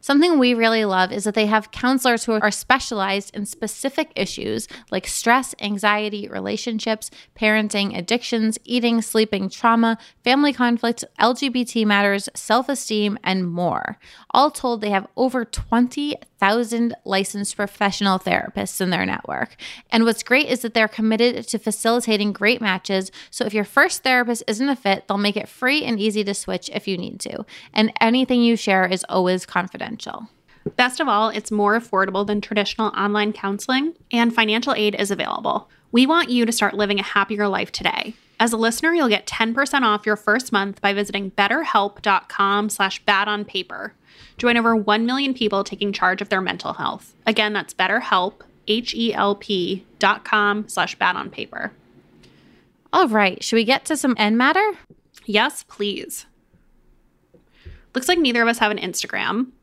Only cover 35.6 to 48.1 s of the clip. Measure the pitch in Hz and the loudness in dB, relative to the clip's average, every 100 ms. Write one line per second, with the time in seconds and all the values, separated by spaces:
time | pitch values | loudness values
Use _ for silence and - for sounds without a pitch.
35.6 | - _ _ 240 262 330 294 247 226 226 | -6 _ _ 2 4 4 2 2 0 0
36.6 | 208 196 208 202 196 - 196 208 208 190 | -2 0 -2 -2 0 0 0 0 -2 -2
37.6 | 202 - - - - 220 _ _ 233 226 | -4 -4 -4 -4 -8 -10 _ _ 0 2
38.6 | 226 233 320 339 277 208 - - 226 233 | 0 0 0 2 2 2 -2 -2 -2 0
39.6 | 277 285 247 208 214 208 - 214 247 208 | 0 2 2 0 0 -2 2 0 2 -2
40.6 | 196 196 202 202 202 196 196 - 202 254 | -2 -2 0 0 -2 -4 -6 0 2 2
41.6 | 320 220 202 - - 190 - - 196 202 | 0 0 0 -2 0 0 0 0 2 2
42.6 | 208 - 190 - - 196 208 208 208 196 | 0 0 -2 -2 0 2 2 -4 -4 -8
43.6 | 180 - 202 _ _ - - - 240 233 | -8 -12 -14 _ _ -20 -20 -2 2 4
44.6 | 226 226 208 214 226 254 277 254 214 196 | 4 2 2 2 2 0 -2 0 0 0
45.6 | 202 196 202 196 180 190 202 190 185 180 | -2 -4 -6 0 0 0 -2 -2 -2 -4
46.6 | - - 151 - - _ - 220 214 208 | -6 -6 -6 -6 -14 _ -2 0 0 -2
47.6 | 170 - 185 214 - | -6 -2 0 0 0